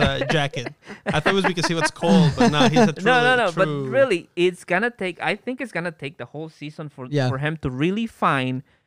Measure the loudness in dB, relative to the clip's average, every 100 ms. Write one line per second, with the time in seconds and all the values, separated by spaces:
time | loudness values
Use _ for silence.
0 | 0 0 -2 -2 -2 -6 -10 -14 -20 -14
1 | -4 -2 0 0 0 -2 -2 -2 -4 -2
2 | 4 4 4 4 2 4 4 4 4 2
3 | 2 4 4 4 2 2 0 0 0 2
4 | 2 0 -4 0 0 0 -2 -2 -2 -4
5 | -8 -6 -4 -4 -6 -8 -8 -6 -8 -8
6 | -12 -12 -14 -14 -14 -14 -16 -14 -14 -14
7 | -4 -2 0 -2 -4 -4 -6 -2 -2 -2
8 | -6 -2 0 0 -2 -6 -10 _